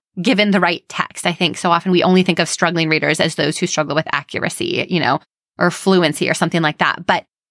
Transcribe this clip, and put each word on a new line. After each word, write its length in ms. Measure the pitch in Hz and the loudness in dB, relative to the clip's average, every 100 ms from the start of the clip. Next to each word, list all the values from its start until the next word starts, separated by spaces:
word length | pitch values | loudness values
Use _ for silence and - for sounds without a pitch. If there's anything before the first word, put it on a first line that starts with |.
| _ - | _ -4
given 300 | 175 202 208 | 0 2 4
the 100 | 196 | 4
right 240 | 175 170 - | 2 0 -6
text. 380 | - - - 180 | -6 -6 -6 -6
I 60 | |
think 240 | 160 170 - | -2 -2 -2
so 140 | 180 | 0
often 220 | 170 185 | 0 2
we 100 | 180 | 2
only 200 | - 185 | 4 4
think 160 | 185 165 | 4 0
of 100 | 165 | -2
struggling 400 | - 175 170 160 | -2 -2 0 0
readers 320 | 156 147 156 | 2 0 0
as 140 | 160 | 0
those 240 | - 151 - | 0 -2 -2
who 80 | 175 | -2
struggle 280 | - 151 | -2 -2
with 120 | 156 - | -2 -2
accuracy, 720 | 139 - - - - 87 - - | -4 -4 -6 -6 -4 -4 -4 -2
you 120 | 175 | -2
know, 200 | - - - _ _ - | 0 -2 -6 _ _ -2
or 120 | 175 | -2
fluency 580 | - 196 185 160 - 135 | 0 2 4 2 0 -2
or 60 | |
something 280 | 156 165 170 | -2 -2 0
like 160 | 156 - | -2 0
that. 280 | 156 - 175 | 0 0 -2
But 180 | 180 - _ _ | -2 -4 _ _